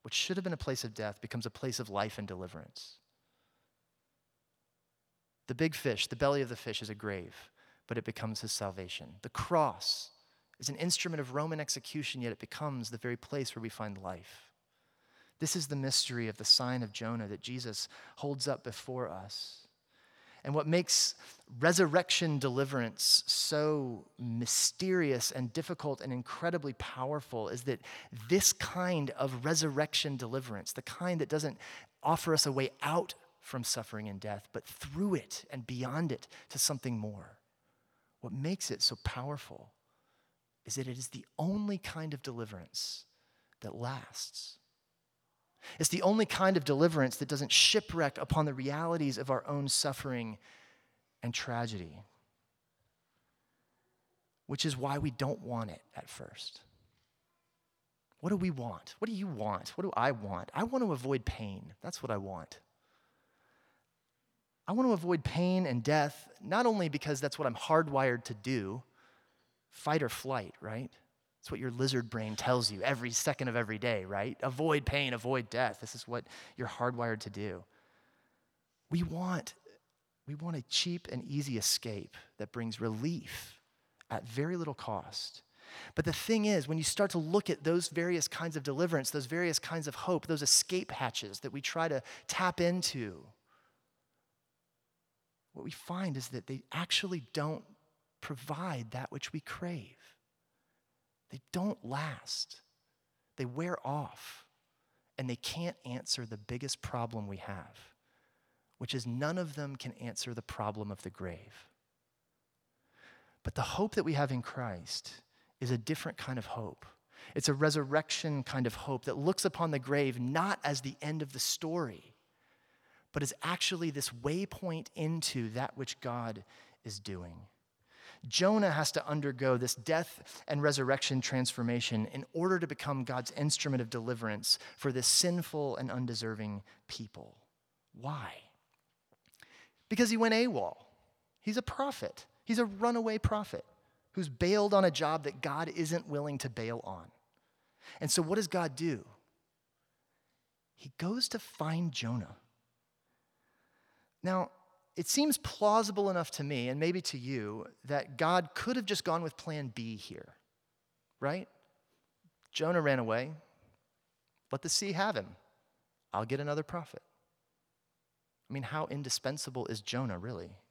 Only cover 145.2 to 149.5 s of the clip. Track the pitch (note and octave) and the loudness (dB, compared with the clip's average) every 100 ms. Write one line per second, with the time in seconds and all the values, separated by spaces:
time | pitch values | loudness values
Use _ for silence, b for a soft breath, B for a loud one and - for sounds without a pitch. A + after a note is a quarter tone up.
145.2 | D3 C3+ C#3+ D3 E3 E3+ D#3+ E3+ - C#3+ | -2 -4 -2 0 -2 0 0 0 0 -2
146.2 | D3 C#3 C3 A#2 A2+ A#2 - F#2 E2 _ | -2 -2 -4 -4 -4 -4 -6 -10 -12 _
147.2 | _ _ B B B B B B D3+ - | _ _ B B B B B B 2 2
148.2 | D#3+ G3+ F#3 F#3 E3 C3 E3 A#2+ - - | 4 2 2 0 0 0 0 0 -4 -20
149.2 | _ _ _ | _ _ _